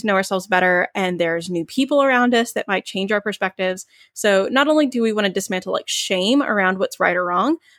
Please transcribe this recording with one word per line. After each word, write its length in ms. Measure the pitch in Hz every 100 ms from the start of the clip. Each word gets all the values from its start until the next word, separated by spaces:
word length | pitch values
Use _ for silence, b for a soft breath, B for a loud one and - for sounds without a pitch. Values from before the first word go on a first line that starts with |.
know 120 | 214 190
ourselves 320 | 190 190 196
better, 400 | 180 185 180 - 208
and 240 | 185 175
there's 320 | 170 170 170
new 140 | 175 165
people 360 | - 269 285
around 320 | 269 247 247
us 200 | 240 233
that 140 | 220 -
might 160 | 190
change 280 | - 190 190
our 100 | 208
perspectives. 640 | 208 196 185 - 185 185 - b b
So 340 | - 208 196 196
not 180 | 262 285
only 200 | 302 285
do 160 | 254
we 100 | 226
want 140 | 214 202
to 40 |
dismantle, 400 | 185 - 185 185
like, 160 | - -
shame 540 | - - 190 196 277
around 380 | 269 208 185 190
what's 200 | - -
right 160 | 180 180
or 100 | 180
wrong, 320 | 180 233 330 b